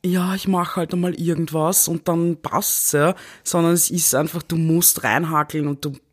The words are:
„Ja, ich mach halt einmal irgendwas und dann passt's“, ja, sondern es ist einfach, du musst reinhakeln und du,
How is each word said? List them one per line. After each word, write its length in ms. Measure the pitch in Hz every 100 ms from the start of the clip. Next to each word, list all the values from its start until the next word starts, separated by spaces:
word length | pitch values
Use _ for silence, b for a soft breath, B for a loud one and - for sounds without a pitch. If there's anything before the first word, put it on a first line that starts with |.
| 180
„Ja, 300 | 180 180 190
ich 120 | 196
mach 280 | 185 - -
halt 180 | 160
einmal 220 | 180 180 -
irgendwas 720 | 165 160 160 156 156 185 -
und 200 | 165 -
dann 300 | 170 170 160
passt's“, 540 | - - 202 - -
ja, 240 | 147 151 190 B B
sondern 300 | - 175 165
es 160 | 170 -
ist 240 | 175 -
einfach, 300 | 127 156 170
du 120 | - 165
musst 460 | 160 165 170 -
reinhakeln 640 | 120 113 165 156 147 156 147
und 160 | 143 151
du, 80 | 135 _